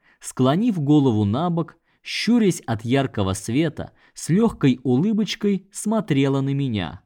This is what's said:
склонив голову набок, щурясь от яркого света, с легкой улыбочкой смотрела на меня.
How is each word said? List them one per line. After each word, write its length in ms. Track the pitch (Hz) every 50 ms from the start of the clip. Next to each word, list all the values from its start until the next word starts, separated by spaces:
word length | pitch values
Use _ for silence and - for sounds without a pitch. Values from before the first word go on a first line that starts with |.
| _ _ _ _
склонив 580 | - - - - 127 135 151 185 233 254 190 165
голову 440 | 139 139 151 151 139 131 110 107 107
набок, 540 | 101 107 139 170 180 165 170 160 - - _ _ _ _ _
щурясь 580 | - - - - - 214 240 240 220 180 160 - -
от 180 | - 113 104 110
яркого 500 | 117 131 139 131 - - 107 98 95 95
света, 580 | - - - 113 147 170 147 - - 80 - _ _ _ _
с 160 | _ - - -
легкой 520 | 156 208 233 214 - - - 135 123 -
улыбочкой 880 | - 131 123 131 175 220 220 214 208 - - - 208 202 202 190 - _
смотрела 680 | - - - 208 226 214 214 - 147 135 135 139 139 135
на 120 | 135 139
меня. 500 | 139 139 143 131 110 101 85 71 87 - _